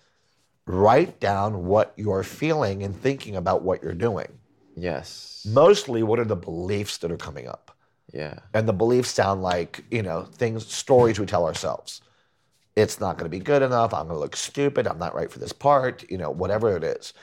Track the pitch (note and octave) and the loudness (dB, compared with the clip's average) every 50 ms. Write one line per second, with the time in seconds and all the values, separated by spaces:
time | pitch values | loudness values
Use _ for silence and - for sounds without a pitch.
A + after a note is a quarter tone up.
0 | _ _ _ _ _ _ _ _ _ _ _ _ _ - F2 F#2 G2 G#2 A#2+ C#3+ | _ _ _ _ _ _ _ _ _ _ _ _ _ -4 2 4 6 6 6 6
1 | F3 F3+ - _ - G2 G2+ G2 G2+ G#2+ G#2+ F#2+ F2 F2+ G2 G#2+ G#2+ - - - | 4 2 -2 _ -2 0 0 0 0 -2 -2 -4 0 2 4 4 4 2 -2 -6
2 | G#2 G#2 G2 F#2+ F#2 - - - D3+ D#3 D#3+ D#3 C#3 G2+ G2 G2 G2+ G2 G2 - | -4 -2 -2 -2 -2 -4 -6 -4 -2 0 0 0 0 -2 -2 -4 -6 -8 -8 -4
3 | - C3+ C#3 C3+ - A2 G2+ F#2 F2 F#2+ F#2+ F2 D#2+ F#2+ F#2 - - - E2+ E2+ | -2 -2 -2 -2 -6 -8 -8 -4 -2 0 0 0 0 0 -2 -2 -4 -6 -4 -2
4 | G2+ A#2 G#2 E2+ - - - - _ _ _ _ _ _ _ - E2+ F2+ D#2+ C2 | -2 -2 -2 -4 -6 -10 -14 -20 _ _ _ _ _ _ _ -8 -6 -4 -4 -6
5 | - - - - - - - - - G#2 G#2+ C3 D3+ F3+ G#3 G3 - - B2 A2+ | -8 -10 -14 -18 -18 -18 -18 -12 -8 2 6 8 8 8 8 6 4 0 -2 0
6 | A2+ G#2+ A2 A#2 A#2+ A2 G#2+ F2 E2+ - E2 E2 F2 F#2 G#2 G2+ G#2 - - - | 0 2 2 0 0 0 -2 -4 -6 -8 -8 -6 -4 -4 -4 -4 -4 -6 -8 -8
7 | - E2+ E2+ E2 - - C#2+ C#2+ A#1+ B1 - - _ - - _ _ _ _ _ | -6 -6 -6 -6 -8 -12 -14 -12 -12 -14 -14 -16 _ -20 -20 _ _ _ _ _
8 | _ - - C2 D2+ D2+ - - - - - G#2+ A2 A2 G#2 F2+ A2 A#2 B2 B2 | _ -16 -12 -10 -10 -10 -12 -14 -10 -4 -2 0 0 2 2 2 2 4 4 4
9 | B2 - - - A2 G2 G2 F#2+ F#2 F2+ F2+ F2+ E2+ - - - - - - A#2 | 2 2 2 2 2 2 2 0 0 -2 -2 -2 -2 -4 -10 -16 -10 -6 -4 -4
10 | G#2+ F2+ E2 E2+ F2+ - - - B2 A2+ A2+ A2+ A2 - - - - - C3+ B2 | -4 -4 -4 -6 -6 -10 -6 -4 -4 -2 -2 -4 -8 -8 -8 -8 0 4 6 6
11 | A#2+ A#2 A2+ G2+ G#2+ F2+ - F2+ F2 D#2+ D2+ - - E2 A#1+ - - - - - | 8 6 4 2 -2 0 0 0 0 0 -2 -4 -4 -6 -6 -6 -10 -14 -18 -18
12 | - _ _ _ _ _ _ _ _ _ _ _ _ _ _ - G#2+ G2 - - | -20 _ _ _ _ _ _ _ _ _ _ _ _ _ _ 2 2 2 0 -2
13 | G#2+ F#2+ E2+ - - E2 D#2+ F#2+ E2+ - D3 C#3+ C3+ C3 B2 A#2+ A2+ A2+ - E2 | -4 -4 -4 -4 -6 -8 -8 -6 -2 2 2 4 4 4 2 2 2 2 0 -4
14 | D2+ D#2+ E2+ D2+ D2 - - - - - - - C#3+ C#3+ C3+ C3+ A#2+ G2 - D#2+ | -4 -4 -6 -6 -6 -6 -6 -8 -10 -6 -4 -2 -2 0 0 0 0 -2 -2 -4
15 | E2+ E2 - - E2+ - - - - - - - - C#3+ D3 C#3 C3 C3 - - | -6 -6 -4 -4 -6 -6 -8 -10 -12 -12 -8 0 2 4 4 4 4 0 -4 -6
16 | - - - F#2 E2+ D2 C2+ D#2+ F#2 F#2 G2+ A2 A2 A2+ G2 E2+ D#2 D2+ B1+ - | -10 -10 -8 -6 -6 -6 -4 -4 -2 -2 0 0 2 2 0 0 0 -4 -4 -6
17 | - - - - | -8 -14 -18 -20